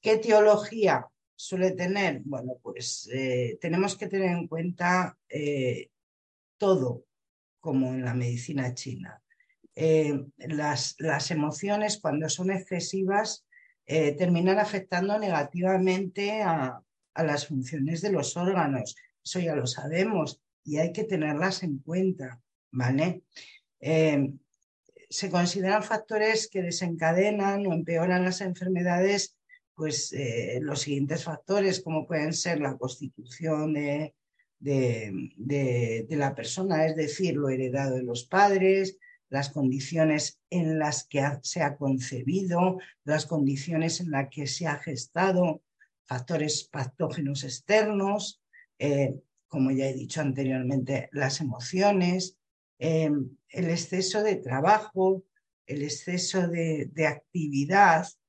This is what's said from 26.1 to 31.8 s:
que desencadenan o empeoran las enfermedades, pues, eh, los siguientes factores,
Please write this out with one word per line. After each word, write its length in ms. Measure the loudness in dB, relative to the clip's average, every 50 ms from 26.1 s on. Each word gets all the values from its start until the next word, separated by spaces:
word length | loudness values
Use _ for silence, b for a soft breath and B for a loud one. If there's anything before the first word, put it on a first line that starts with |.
| 0 2 2 2 2 2 -2 -2
que 120 | _ -4
desencadenan 1080 | -4 -2 -4 -2 -2 -4 -2 0 0 2 4 4 4 2 2 2 0 0 0 0 0
o 60 | 0 0
empeoran 500 | -2 -2 -2 0 0 2 2 2 2 2
las 180 | 0 -2 -2
enfermedades, 960 | -4 -6 -6 -4 -2 -2 -2 0 0 0 2 2 4 2 2 0 -2 -4 _ _ _ B B B B _ _
pues, 380 | -6 -6 -4 -4 -4 -6 -6 -6
eh, 460 | -4 -4 -2 -2 -4 -4 -4 -4 -4
los 200 | -4 -4 -4 -4
siguientes 420 | -4 -2 -2 -2 -2 -2 -2 -4 -4
factores, 580 | -8 -10 -10 -4 -2 0 2 2 2 0 -2